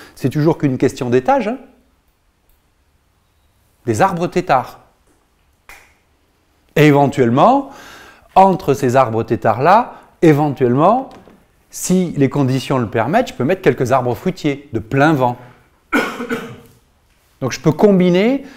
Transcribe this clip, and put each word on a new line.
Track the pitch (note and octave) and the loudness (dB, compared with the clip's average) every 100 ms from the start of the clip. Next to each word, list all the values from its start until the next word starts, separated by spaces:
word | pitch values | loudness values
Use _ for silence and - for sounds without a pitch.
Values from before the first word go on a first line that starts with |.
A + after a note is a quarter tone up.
| - - | -20 -8
c'est | C3+ | -4
toujours | D3 D#3 D3+ | -2 -2 0
qu'une | C#3+ B2+ | -2 0
question | C3+ - B2+ | -2 -2 -2
d'étage, | C3 F3+ C#4 G3+ | 0 0 -2 -2
hein. | C4 - _ _ _ _ _ _ _ _ _ _ _ _ _ _ _ _ _ _ _ _ _ A#2+ | -8 -14 _ _ _ _ _ _ _ _ _ _ _ _ _ _ _ _ _ _ _ _ _ -6
Des | A2 | -2
arbres | F#3+ F3 F3 | -2 -2 -4
têtards. | F3+ F3 C3 - - _ _ _ _ _ _ _ _ - - _ _ _ _ _ _ _ _ _ D#3+ | -4 -2 -2 -2 -14 _ _ _ _ _ _ _ _ -20 -20 _ _ _ _ _ _ _ _ _ 2
Et | D3+ | 4
éventuellement, | C#3+ C#3+ C3+ A#2+ C3 G3+ C#4 C#4 - - - - - _ F3+ | 4 2 2 2 4 4 2 -2 -14 -20 -20 -20 -20 _ 2
entre | F#3+ F3 - | 4 2 -2
ces | B2+ B2+ C3 | -2 0 2
arbres | B2 A2+ | 0 -2
têtards-là, | A2+ A#2 A#2 G#2+ D#3 G#3+ B3+ - - _ | -2 -2 0 0 2 2 0 -8 -20 _
éventuellement, | E3+ C#3+ D3+ B2+ B2 B2+ F3 B3+ C4+ - - _ _ _ _ | 2 4 0 0 0 2 2 0 -4 -16 -20 _ _ _ _
si | - - F#3 F3 D3 | -10 -2 -2 -2 0
les | C3+ | 0
conditions | C#3+ C3 C3 - C3+ | 0 -2 -2 -2 -4
le | G#2+ | -2
permettent, | A2+ A2+ A3 B3+ | -2 0 -2 -2
je | |
peux | - | -4
mettre | C3 F#3 | -4 0
quelques | D3 B2+ A#2+ | 0 0 0
arbres | C3 B2+ A2+ | 0 -2 -4
fruitiers | F#3 - D3+ C#3 - | -6 -4 -4 -6 -8
de | A2 | -10
plein | - C3+ D3+ | -4 0 2
vent. | D3 B2 A#2+ - - _ _ _ | 2 -2 -4 -14 -20 _ _ _
<coughs> | - - - B3 A#3 D3 B2 - _ _ _ _ _ _ _ | -4 -4 -8 -10 -10 -12 -18 -20 _ _ _ _ _ _ _
Donc | B2+ | -10
je | - | -4
peux | D#3+ | -2
combiner, | D3+ G#3 F#3 F3+ F3 A3+ C#4 - | 2 2 4 2 2 0 -2 -6